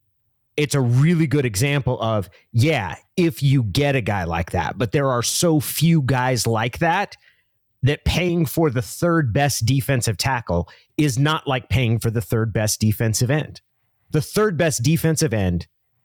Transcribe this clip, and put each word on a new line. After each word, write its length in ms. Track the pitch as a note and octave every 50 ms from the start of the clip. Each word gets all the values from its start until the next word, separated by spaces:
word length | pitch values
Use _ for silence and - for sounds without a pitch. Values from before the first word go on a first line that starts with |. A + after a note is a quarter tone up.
| _ _ _ _ _ _ _ _ _ _ _ -
it's 180 | D3 - -
a 60 | C#3+
really 460 | B2+ A#2+ A#2+ B2+ C#3+ E3 F3 D#3 D#3+ C3+
good 180 | B2+ D3 B2
example 540 | B2 G#2 F#2+ C#3 C#3+ C#3+ C#3+ B2 B2 B2+ -
of, 280 | A2+ A2+ A2+ G#2+ F#2+ - - - _ _
yeah, 440 | - A2+ A#2+ D#3+ D#3 B2 G2 E2 C#2+ - _ _ -
if 260 | - E3+ E3+ - -
you 220 | C#3 C#3 C3+ C#3 A#2
get 320 | G2+ F2 C3+ C#3+ C#3+ C3+
a 60 | C3
guy 240 | G#2 G#2 G#2 G2 F2
like 260 | E2 E2+ E2+ F2 -
that, 260 | - F2+ D#2+ - - G2
but 140 | B2+ G#2+
there 180 | - D3+ C#3 C3+
are 140 | B2+ A#2+ A2
so 360 | - - - - F3 D#3+ D3+
few 420 | - - - - D3 E3+ E3 D#3+
guys 440 | C#3 A#2+ C3+ B2+ B2+ C3 C3 A2+ -
like 340 | A#2 A2+ A2 A2+ B2 - -
that, 360 | F3 E3 E3+ G3 G3+ - - - _ _ _ _ _ _ _ _ _ _ _ _ -
that 220 | B2+ D3 - -
paying 400 | - - D#3 F3+ F3 E3+ F3 E3
for 240 | B2+ - - E3 D3+
the 120 | A2 B2+
third 520 | A#2 - - - E3+ F3 E3 E3 D3+ A#2 G2
best 320 | C#3+ C#3+ C#3+ - - A#2
defensive 520 | G#2+ C3+ C#3 - - C#3 A#2+ - - G2+ -
tackle 520 | - C3+ C3+ A#2+ A2+ - F2 F2 E2+ - - - _ _ _ -
is 200 | D3+ D3 A#2 A#2
not 300 | C#3 D3+ D#3 D#3 - C3+
like 220 | C3 B2+ - -
paying 300 | - C3+ B2+ A2 A2+ A2
for 120 | - A#2
the 100 | G#2+ A#2
third 320 | - - - A2 A2+ A2+ -
best 260 | A2+ G#2+ G#2+ - -
defensive 520 | - A2 G#2 - A#2+ A2 A2 - B2+ A2+
end. 300 | C#3+ D3+ - - - - _ _ _ _ _ _ _ _ _ _
The 100 | - D3+
third 360 | - - - G3+ G#3+ G#3+ F3 C#3
best 260 | F3 D#3+ B2+ - A#2
defensive 500 | D3 E3 - - D#3+ D#3 - D#3+ C#3+ G#2+
end 340 | G#2+ F#2+ F2+ F2 E2+ - - _ _ _ _ _ _ _